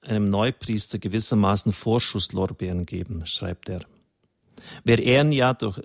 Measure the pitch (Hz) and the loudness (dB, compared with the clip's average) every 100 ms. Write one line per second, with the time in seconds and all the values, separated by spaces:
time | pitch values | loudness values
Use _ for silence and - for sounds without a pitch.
0 | - 107 104 98 117 - - 107 - 101 | -4 0 2 2 0 -2 -4 -4 -4 -6
1 | 95 110 - 110 98 101 113 95 113 120 | -4 -2 0 2 4 2 0 -2 0 0
2 | - 101 - 92 95 - 90 90 90 90 | 0 -4 -4 -2 -4 -4 -6 -4 -6 -8
3 | 87 87 82 - 92 87 - 90 - _ | -8 -8 -8 -8 -8 -8 -10 -10 -12 _
4 | _ _ _ _ _ - - - - 117 | _ _ _ _ _ -20 -20 -4 2 4
5 | 123 131 151 143 127 127 110 95 | 4 4 4 4 2 2 -4 -6